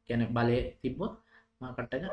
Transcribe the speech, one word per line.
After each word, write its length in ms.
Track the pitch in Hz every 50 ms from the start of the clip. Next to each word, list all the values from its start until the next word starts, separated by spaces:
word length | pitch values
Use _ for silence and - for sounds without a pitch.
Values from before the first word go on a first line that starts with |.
| _ -
කියන්නේ 200 | 120 117 113 110 120
බලය 240 | 117 117 120 120 123 - - - -
තිබ්බොත් 340 | - 131 127 - 190 - - - _ _ _ - _ _ _ -
මාකට් 320 | 127 127 127 - 123 - 131
එක 100 | 135 185 190